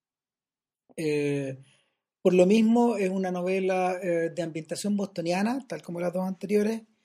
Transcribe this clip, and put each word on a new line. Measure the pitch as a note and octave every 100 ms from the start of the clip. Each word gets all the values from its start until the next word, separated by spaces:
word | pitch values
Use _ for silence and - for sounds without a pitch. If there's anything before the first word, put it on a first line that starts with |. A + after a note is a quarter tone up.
| _ _ _ _ _ _ _ _ _ -
Eh, | D#3 D3 C#3+ C#3+ C3+ C3 - _ _ _ _ _
por | F#3 F3+
lo | F3+
mismo, | A3 A3 A#3+ A#3+ G#3
es | F#3+
una | F#3+ F#3
novela, | F3+ F3+ F#3+ F#3+ F#3 F#3 F3+
eh, | F#3+ E3+ E3
de | D#3
ambientación | E3 D#3+ D#3+ D#3+ G#3 G#3
bostoniana, | G3 - E3 F3+ G#3+ C4 -
tal | D#3+
como | - E3+
las | F3
dos | F3+ F#3
anteriores. | F#3 F#3+ G#3 G#3 A3+ - _